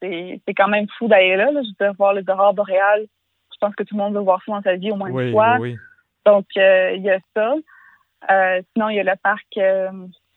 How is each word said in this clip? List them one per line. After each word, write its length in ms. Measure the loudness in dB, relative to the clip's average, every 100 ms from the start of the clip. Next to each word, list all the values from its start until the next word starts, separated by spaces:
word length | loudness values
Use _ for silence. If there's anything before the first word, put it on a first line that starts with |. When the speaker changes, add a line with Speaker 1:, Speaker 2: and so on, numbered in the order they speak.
Speaker 1:
c'est, 400 | -10 -10 -10 -12 -6
c'est 80 |
quand 140 | 0 2
même 180 | 2 -2 -4
fou 100 | 4
d'aller 280 | 4 6 2
là, 120 | 0
là. 100 | 0
Je 60 | -4
veux 180 | -4 -4
dire, 60 | 0
voir 160 | 0
les 160 | 0 -2
aurores 240 | 0 2
boréales, 520 | 2 0 0 2 2 -2 _ _ _ _
je 40 | -6
pense 120 | -6 -4
que 80 |
tout 120 | -6 -4
le 80 |
monde 100 | -4 -2
veut 60 |
voir 200 | 0 0 -2
ça 60 |
dans 100 | -6
sa 140 | -2 -2
vie 160 | -4
au 40 | -6
moins 140 | -6
une 60 | -4
Speaker 2:
Oui, 160 | -2
Speaker 1:
fois. 260 | 2 2 2
Speaker 2:
oui, 120 | -2
oui. 60 | -10 -16 _ _ _ 2
Speaker 1:
Donc, 200 | 2 2 2
euh, 340 | 4 4 2 -2
il 60 |
y 60 | -2
a 100 | -2 -4 -4
ça. 180 | -2 -2 -6 -20 _ _ _ _ 0
Euh, 320 | 2 2 -2 -4
sinon, 160 | -4 -2
il 60 | -2
y 20 |
a 40 |
le 120 | -2 -2
parc, 220 | -2 -4 -6 -2
euh, 320 | 0 0 -4 -8 -16 -20 _